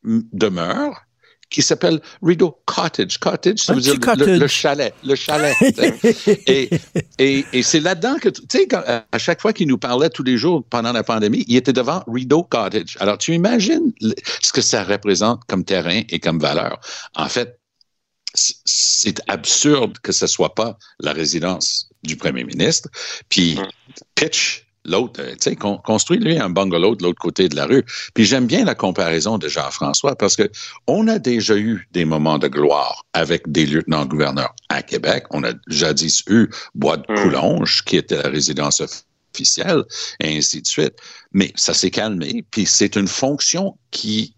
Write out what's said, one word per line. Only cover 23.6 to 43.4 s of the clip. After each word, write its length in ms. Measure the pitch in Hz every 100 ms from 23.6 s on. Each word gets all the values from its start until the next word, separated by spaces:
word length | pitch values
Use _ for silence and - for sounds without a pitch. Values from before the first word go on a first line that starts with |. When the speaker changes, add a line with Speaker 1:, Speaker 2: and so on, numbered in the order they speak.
| 95 - _ - _ -
Speaker 1:
pitch 500 | 156 - - - _ _
l'autre, 380 | - 92 123 -
euh, 120 | 65
tu 40 | -
sais, 140 | - -
con-, 220 | 104 98
construis-lui 640 | - 107 - 180 208 165
un 100 | 101
bungalow 460 | 87 98 85 95 107
de 80 |
l'autre 160 | 87 87
côté 280 | 85 78 90
de 80 | 73
la 120 | 71
rue. 160 | 131 113 - - -
Puis 100 | 104
j'aime 220 | 131 120
bien 180 | 175 202
la 80 |
comparaison 640 | 117 95 90 87 82 104 113
de 100 | 78
Jean-François 680 | 73 69 - 71 - 143 131
parce 200 | 98 -
que 140 | 101 - - - -
on 200 | 175 220
a 120 | 220
déjà 360 | 127 117 101 104
eu 320 | 107 104 -
des 120 | 90
moments 360 | 80 78 78 76
de 80 | 71
gloire 580 | 69 73 71 64 - -
avec 300 | 85 82 85 -
des 160 | 76 76
lieutenants-gouverneurs 880 | 78 - 78 67 76 73 69 62 - _
à 120 | 71
Québec. 440 | - - 73 - -
On 140 | 76
a 80 | 62 58 -
jadis 560 | - 80 76 82 - -
eu 220 | 110 104 - -
Bois 240 | - 71 80
de 60 | -
Speaker 3:
Hmm. 60 | 107
Speaker 1:
Coulonge, 680 | 95 67 87 - - - -
qui 100 | 80
était 280 | - 76
la 60 | 71
résidence 520 | 76 73 73 71 - 73 - _ _ _ -
officielle, 480 | - - 190 175 - - - -
et 160 | 78 78
ainsi 280 | 71 78
de 40 | -
suite. 280 | - 76 - - - _
Mais 200 | 98 95
ça 220 | - - -
s'est 160 | 92
calmé, 520 | 113 107 95 73 - -
puis 160 | - 95
c'est 300 | - 101 104
une 120 | 95
fonction 680 | - 135 143